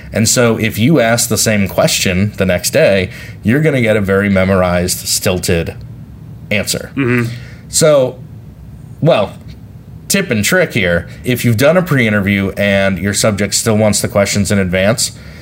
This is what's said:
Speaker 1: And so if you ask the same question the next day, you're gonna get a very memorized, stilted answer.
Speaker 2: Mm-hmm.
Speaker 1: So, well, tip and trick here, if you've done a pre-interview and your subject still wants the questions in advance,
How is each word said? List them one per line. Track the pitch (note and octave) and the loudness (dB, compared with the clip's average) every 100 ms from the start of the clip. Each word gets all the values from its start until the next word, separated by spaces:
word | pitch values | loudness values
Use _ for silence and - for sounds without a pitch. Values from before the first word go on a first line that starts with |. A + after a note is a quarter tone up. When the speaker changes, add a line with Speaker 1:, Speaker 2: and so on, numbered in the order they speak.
| - | -6
Speaker 1:
And | G2+ G#2+ | 0 2
so | B2+ A#2 G#2+ | 4 2 2
if | G#2+ G2+ | 0 2
you | B2 D3+ | 4 4
ask | A2+ A#2 - | 4 2 0
the | G#2+ | 0
same | A#2 G#2 F#2+ | 2 2 0
question | - E2 - G2 F2+ G2+ - | 2 2 2 0 0 0 0
the | F#2 | 0
next | F2 - | 0 0
day, | - C#3 G2 F2+ - - - | 2 4 2 0 -6 -16 -4
you're | G#2+ C#3 | 0 2
gonna | D#3 C3+ | 2 2
get | A2+ G#2+ | 2 2
a | |
very | G2 G2 G2+ | 2 2 2
memorized, | F#2+ F#2+ G2 F2+ F2+ F2+ - - | 2 2 2 2 2 0 -4 -4
stilted | - G#2 F#2 - E2+ D#2+ - - - - - - - - | -4 -2 -2 0 -2 -2 -8 -14 -18 -18 -18 -18 -16 -4
answer. | G#2 - - - - | -4 -2 -6 -6 -4
Speaker 2:
Mm-hmm. | B2 B2 A#2 - - - - | 0 0 -2 -8 -14 -18 -8
Speaker 1:
So, | - D#3 C#3+ B2+ - - - - - - - - - | 2 4 4 2 -2 -16 -18 -18 -20 -20 -18 -18 -2
well, | D3+ B2+ F#2+ - - - - - - - - | 2 2 0 -6 -18 -18 -20 -20 -20 -12 -4
tip | G3 F3+ | -2 0
and | A2 | -2
trick | G2 F#3 E3 | 2 2 2
here, | A#2 F2+ E2+ - - | 0 2 0 -2 -6
if | B2+ B2+ A#2+ | -4 0 2
you've | G#2+ | 4
done | C#3+ F3+ | 4 4
a | |
pre-interview | F3 C3+ A2 G#2 F#2+ G2 G2 F#2 | 2 2 2 2 2 0 0 0
and | G2+ G2 G2 F2+ | 2 2 2 0
your | G2+ | -2
subject | G2 A2+ G2+ G#2 | 0 0 0 -2
still | - A#2 G#2+ | -2 0 2
wants | G#2+ G#2 | 2 2
the | G#2+ | 0
questions | G#2 G2 G#2 F#2+ | 0 2 0 0
in | G2+ | 0
advance, | F2+ F#2 F#2+ B2+ - - - - | 2 2 2 0 -4 -8 -18 -18